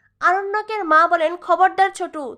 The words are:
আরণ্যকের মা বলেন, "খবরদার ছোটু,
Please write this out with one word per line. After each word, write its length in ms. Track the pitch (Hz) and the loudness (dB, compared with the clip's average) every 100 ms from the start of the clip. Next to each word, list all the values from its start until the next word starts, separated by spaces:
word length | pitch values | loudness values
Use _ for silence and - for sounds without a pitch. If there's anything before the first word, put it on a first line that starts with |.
| _ - | _ -4
আরণ্যকের 640 | 339 370 392 415 427 440 | 0 0 -2 -6 -6 -6
মা 220 | 339 311 330 | 2 4 4
বলেন, 300 | 339 320 349 | 2 0 -4
"খবরদার 540 | - 349 370 370 381 | -2 2 2 2 0
ছোটু, 460 | 381 359 311 262 | -2 -8 -8 -12